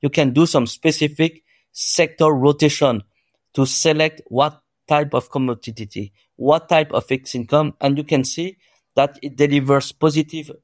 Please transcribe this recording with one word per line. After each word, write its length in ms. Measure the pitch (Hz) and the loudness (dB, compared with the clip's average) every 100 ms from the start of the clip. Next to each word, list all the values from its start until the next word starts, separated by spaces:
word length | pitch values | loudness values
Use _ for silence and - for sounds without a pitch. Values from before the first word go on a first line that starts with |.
you 80 | 143 | -2
can 240 | 156 139 | 0 0
do 120 | 127 | 2
some 220 | 170 147 117 | 2 2 -2
specific 760 | - 160 151 151 151 160 160 _ _ _ - | -2 -2 0 -4 0 -2 -2 _ _ _ -10
sector 520 | - - 160 - 156 | -4 -2 -2 2 2
rotation 720 | 143 135 143 156 - 139 110 - _ _ _ _ | 4 2 4 0 2 0 0 -8 _ _ _ _
to 140 | - 131 | -2 -2
select 560 | - 165 156 156 156 - | 0 0 0 -2 -4 -8
what 340 | 120 147 147 _ _ - | -2 -2 -2 _ _ -2
type 240 | 151 147 | 0 0
of 180 | 127 - | -4 -4
commodity, 840 | 139 127 113 - 110 104 - 101 _ _ _ | -4 -4 -6 -10 -14 -12 -12 -14 _ _ _
what 340 | 127 160 - | 2 2 2
type 200 | 165 156 | 0 2
of 120 | - | -4
fixed 300 | - 131 - | -2 -6 -6
income, 400 | 127 113 147 156 - | -10 0 0 0 -2
and 160 | 143 139 | -2 -2
you 60 | |
can 200 | 147 147 | -2 -2
see 320 | 131 - 175 190 _ _ _ | -2 -6 -10 -12 _ _ _
that 240 | - 143 - | 0 0 -2
it 160 | 143 135 | -14 0
delivers 560 | 143 143 135 139 - | 2 2 2 0 0
positive 580 | - 156 151 151 160 151 - | -2 0 0 -4 -8 -14 -20